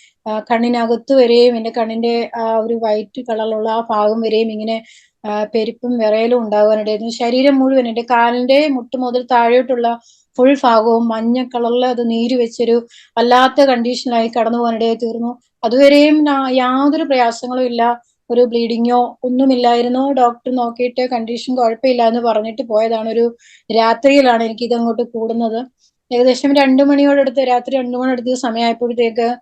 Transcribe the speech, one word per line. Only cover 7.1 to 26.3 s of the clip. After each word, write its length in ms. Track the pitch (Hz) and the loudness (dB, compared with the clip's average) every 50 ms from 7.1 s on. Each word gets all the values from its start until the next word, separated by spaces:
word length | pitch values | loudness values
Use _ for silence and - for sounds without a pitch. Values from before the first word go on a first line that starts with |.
ശരീരം 480 | 233 - 254 233 240 254 269 285 277 269 | -8 -6 -4 -2 0 2 2 4 4 4
മുഴുവൻ 300 | 262 262 269 262 240 233 | 2 2 2 2 0 0
എന്റെ 140 | 226 240 233 | -4 -6 -4
കാലിന്റെ 680 | 233 247 233 233 233 240 247 247 247 269 285 302 311 | 0 0 2 2 2 0 -2 0 2 2 2 2 0
മുട്ട് 280 | 277 254 240 - - | -2 -4 -6 -8 -8
മുതൽ 300 | 254 254 247 233 247 247 247 | -6 -6 -4 -4 -4 -2 0
താഴോട്ടുള്ള 720 | 262 233 233 233 240 254 262 254 262 240 233 233 233 233 _ _ _ _ _ _ _ | 0 2 2 4 2 2 2 0 -2 -2 -2 -2 -4 -4 _ _ _ _ _ _ _
ഫുൾ 200 | - 247 262 285 262 - | 2 4 4 4 4 2
ഭാഗവും 440 | 247 226 220 214 233 226 226 233 233 | 2 2 2 2 2 0 0 0 -2
മഞ്ഞ 360 | 220 226 220 233 240 254 254 | -4 -4 -2 -2 -2 -2 -4
കളറിൽ 420 | 247 - 240 240 233 240 247 247 | -4 -6 -4 -4 -2 -2 0 -2
അത് 240 | 254 247 233 240 233 | -2 -2 -2 -4 -4
നീര് 240 | 226 226 233 240 262 | -2 -2 -2 -2 0
വെച്ചൊരു 520 | 247 240 233 233 - 233 233 233 240 233 - _ - - _ - 233 | -2 -2 -2 -2 -4 -2 0 0 -2 -2 -6 _ -20 -16 _ -2 0
വല്ലാത്ത 460 | 233 240 240 247 254 262 254 294 277 | 2 4 4 4 4 4 4 4 4
കണ്ടീഷനിലായി 680 | 269 254 240 233 240 254 240 - 254 233 233 226 233 226 247 | 4 4 0 0 -4 -4 -6 -4 -2 -2 0 -2 0 -2 -2
കടന്നു 180 | 220 220 233 240 | -2 0 0 -2
പോകാനിടയായി 360 | 233 233 226 220 226 226 226 | -2 -2 -2 -2 -2 -2 -2
തീർന്നു. 440 | 226 240 226 226 233 233 240 247 - _ _ _ _ - | -2 -4 -6 -6 -6 -6 -8 -8 -10 _ _ _ _ -4
അതുവരെയും 600 | 226 214 254 277 277 285 285 294 302 302 311 302 | 0 2 6 6 6 6 6 6 4 4 2 2
നാ-, 280 | 294 277 269 269 254 254 | 0 0 0 -2 -2 0
യാതൊരു 500 | 262 254 254 254 262 277 294 285 320 320 | 0 0 0 0 0 0 0 0 0 -2
പ്രയാസങ്ങളും 600 | - 277 254 240 233 226 233 - 247 254 254 254 | 0 0 2 2 0 0 -4 -8 -8 -4 -4 -4
ഇല്ല, 360 | 247 240 233 233 240 240 240 _ _ _ _ _ - | -2 -2 0 0 0 0 -4 _ _ _ _ _ -4
ഒരു 100 | 240 240 | 2 2
ബ്ലീഡിങ്ങോ 760 | 247 240 233 233 233 226 240 226 233 240 240 247 240 233 - _ - | 2 2 2 -2 -2 -2 -2 -2 0 0 2 0 0 -2 -4 _ -6
ഒന്നുമില്ലായിരുന്നു. 920 | 254 247 254 269 269 262 247 240 240 240 240 240 247 247 254 269 277 277 | -4 0 0 2 2 2 2 2 2 2 2 0 0 -2 -2 -2 0 0
ഡോക്ടർ 440 | 254 247 240 240 - - 262 254 | 2 2 0 0 -2 -8 -6 -4
നോക്കിയിട്ട് 520 | 254 240 233 233 240 247 247 247 - 254 254 | -4 -4 -4 -4 -4 -4 -4 -2 -4 -4 -4
കണ്ടീഷൻ 440 | 254 233 226 220 240 226 - - 254 | -4 -6 -6 -6 -8 -10 -6 -4 -2
കുഴപ്പമില്ല 540 | 254 240 226 226 226 - 262 247 240 233 226 | 0 0 0 0 0 0 0 2 2 2 2
എന്ന് 120 | 226 240 | 2 0
പറഞ്ഞിട്ട് 420 | 233 240 214 214 214 220 220 220 254 | -2 0 -2 -2 -4 -6 -8 -10 -8
പോയതാണ്. 460 | 226 220 214 226 226 226 220 220 226 | -2 -2 0 0 0 -2 -4 -4 -4
ഒരു 280 | 220 233 233 233 233 _ _ - - - _ - 214 | -2 0 0 -2 -2 _ _ -20 -20 -20 _ -4 0
രാത്രിയിലാണ് 680 | 226 226 226 226 226 - 269 277 285 269 254 233 226 233 | 2 2 2 2 2 4 4 4 6 4 4 2 2 0
എനിക്ക് 200 | 226 220 220 240 | -4 -6 -6 -4
ഇതങ്ങോട്ട് 380 | 220 240 233 233 233 226 233 240 | -4 -2 -2 -2 -2 -2 -4 -6
കൂടുന്നത്. 640 | 233 - 226 220 226 226 233 233 226 220 226 262 254 _ _ _ _ _ _ _ - 247 | -6 -6 -6 -6 -4 -4 -4 -4 -4 -4 -6 -8 -10 _ _ _ _ _ _ _ -4 0
ഏകദേശം 400 | 240 247 254 | 2 2 2